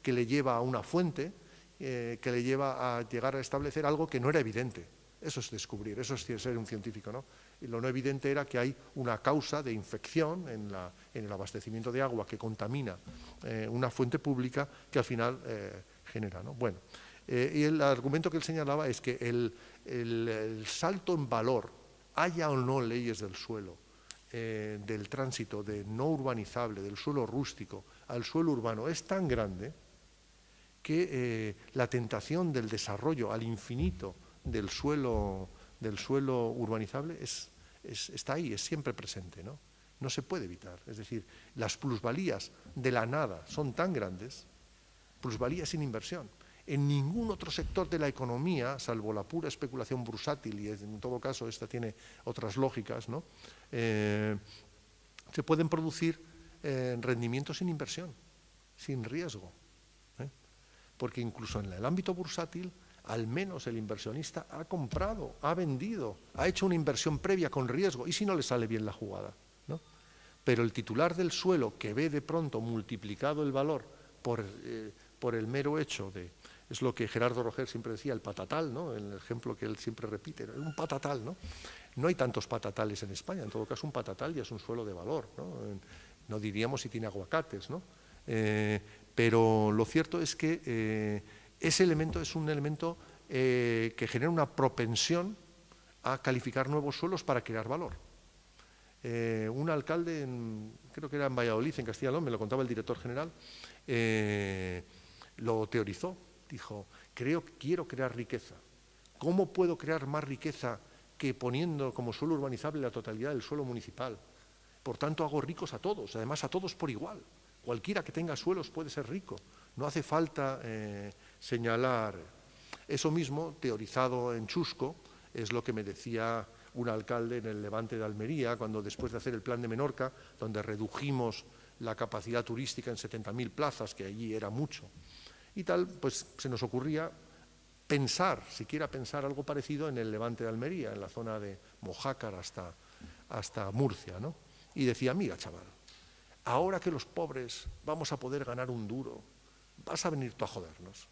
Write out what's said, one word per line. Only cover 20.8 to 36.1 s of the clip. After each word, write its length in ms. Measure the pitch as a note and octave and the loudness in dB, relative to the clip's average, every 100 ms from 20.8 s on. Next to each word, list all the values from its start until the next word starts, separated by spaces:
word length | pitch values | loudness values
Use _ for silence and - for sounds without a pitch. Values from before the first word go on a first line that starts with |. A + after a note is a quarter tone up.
| E3 G3 - E3+ | 0 2 0 0
en 120 | C3 | 2
valor, 520 | A2+ A#2 B2 - - - - - - | 4 4 2 0 -12 -20 -20 -4 2
haya 340 | E3+ E3+ D#3 | 2 4 4
o 80 | C3+ | 4
no 240 | B2+ C3+ | 4 4
leyes 380 | A#2 A#2+ A#2+ G#2+ | 2 0 0 -2
del 140 | G2 | -4
suelo, 440 | F2+ - A2+ F#2+ E2+ - - - - - | -6 -6 -6 -6 -14 -20 -20 -18 -18 -10
eh, 480 | A#2+ A2+ A2 G#2+ G#2 G2+ | -6 -4 -2 -4 -6 -4
del 220 | A2 G2+ | -4 -2
tránsito 560 | - C3 B2 A2 G#2 | -2 -2 -2 -4 -4
de 220 | G2+ G#2 G2+ | -2 -4 -4
no 220 | A2 D3 | 0 2
urbanizable, 720 | D3+ C3 A#2 G2+ A#2+ A#2 G2 | 2 2 0 -2 -2 -2 -2
del 160 | G2 G#2 | -6 -4
suelo 280 | - D3 A2+ | 0 2 2
rústico 600 | A#2+ C3 - G2+ G2+ - - - | 0 -2 -6 -10 -12 -14 -20 -6
al 180 | A#2+ A#2 | -6 0
suelo 260 | D#3+ E3 | 4 4
urbano, 380 | C3 A2+ A2 C3 | 4 2 0 -2
es 140 | D#3+ | -4
tan 220 | - F#3+ E3+ | 0 0 4
grande 480 | A#2+ G#2 F2+ A#2 - - - - - - - - - - - | 4 2 -2 -8 -10 -20 -20 -20 -20 -20 -20 -20 -20 -20 -12
que, 260 | - D#3+ F3+ | 2 4 4
eh, 460 | C3+ B2 A2+ A2 G2+ - | 2 2 0 -2 -4 -4
la 160 | C3+ A#2+ | 2 4
tentación 640 | B2+ A2+ G#2 - D#3+ F3+ | 4 2 -2 2 2 4
del 160 | B2+ A2 | 2 2
desarrollo 640 | A2 - G2+ C3 D3+ G#2+ | -2 -2 0 0 2 0
al 120 | A2 | 0
infinito 720 | A2+ A2+ - A#2+ F3+ F3+ G2 - - - | -2 -4 -4 0 0 0 -8 -10 -20 -10
del 260 | D#2 A2 G2 | -2 0 0
suelo, 800 | - C#3 D3+ C3 A2 G2+ F#2+ F#2 - - - | 0 0 2 2 2 2 -2 -6 -12 -20 -6
del 180 | A2 G2+ | -4 -4
suelo 520 | - | 2